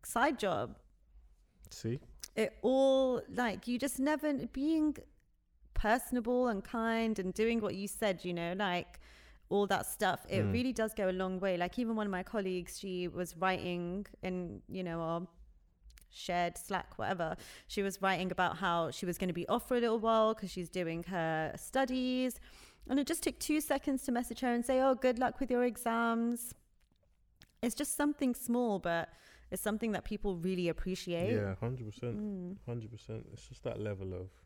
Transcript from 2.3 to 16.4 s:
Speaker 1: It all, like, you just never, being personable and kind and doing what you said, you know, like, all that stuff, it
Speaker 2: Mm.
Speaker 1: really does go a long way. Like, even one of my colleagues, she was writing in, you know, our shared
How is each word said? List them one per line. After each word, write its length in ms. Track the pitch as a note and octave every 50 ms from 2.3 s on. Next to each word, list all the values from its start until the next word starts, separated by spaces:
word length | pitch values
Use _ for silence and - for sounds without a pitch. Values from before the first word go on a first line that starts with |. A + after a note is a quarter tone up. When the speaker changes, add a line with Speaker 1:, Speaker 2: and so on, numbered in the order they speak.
| _ -
Speaker 1:
It 200 | A3 F#3+ - -
all, 600 | - B3 C4 C4 C4+ C4+ C4+ C4+ C4+ B3+ B3 A#3 - -
like, 400 | - - B3 A#3 F#3+ G3 - -
you 100 | A#3+ B3
just 220 | C4+ C#4 - -
never, 340 | C4 C#4+ D4+ C#4+ D4+ D4+ C#4+ C4 - A#3+
being 480 | - C4+ C4+ D4+ D#4+ D#4+ D4+ D4+ C#4+ - - - _ _ _ _ _ _ _ _ _ _ - - -
personable 720 | - - G#3+ A3+ B3+ A#3+ - - B3 A3 A3+ B3 B3 B3+ B3
and 160 | A3+ G3 F#3+
kind 560 | - - A#3 A3+ A3+ A3+ A3+ A3+ A3+ A3 G#3
and 140 | F#3 F#3 F3+
doing 260 | - A3 A3+ A#3 A#3
what 160 | G#3+ G3+ -
you 140 | F#3 G3 G3+
said, 340 | - - - G#3 F#3+ E3+ -
you 100 | F3+ F3
know, 200 | E3+ E3+ E3+ F3+
like, 480 | F#3+ G#3 F#3+ F3+ F3 - - - - - - - - - - - - - -
all 180 | - G3+ G3+ G3
that 180 | G3 F#3 -
stuff, 400 | - - - G#3+ F#3 F3 - - -
it 140 | - F#3+ G#3
Speaker 2:
Mm. 80 | - G3
Speaker 1:
really 180 | A#3+ B3 C4
does 220 | A#3+ A#3 A3 A3 A3
go 160 | - G3+ F#3
a 20 |
long 300 | F#3 F#3 F#3+ F#3 F#3 F#3
way. 160 | F#3 G3 F#3 F3
Like, 200 | F3 F3+ - -
even 200 | B3 A3+ A3+ G#3+
one 100 | G#3+ G3+
of 40 |
my 120 | F#3+ F3+ F#3
colleagues, 560 | - - A3 G3 F#3+ F#3 F3+ F3 - - -
she 300 | - G3 F#3 F3+ F3+ F3
was 260 | - - F3+ E3+ F3
writing 680 | E3 F3+ F#3+ F#3 F3 - F3+ F3 F3 F3 F3 F3+ G3 G#3 - - -
in, 400 | - F#3 F#3 F#3 F3+ E3+ C3+ G2 - -
you 140 | - F#3+ F#3
know, 180 | F3 E3 E3+
our 260 | E3 D#3+ E3 E3+ F3+ - _ - - - - - _ _ _ _ _ - - - - _
shared 460 | - - - - F3+ F3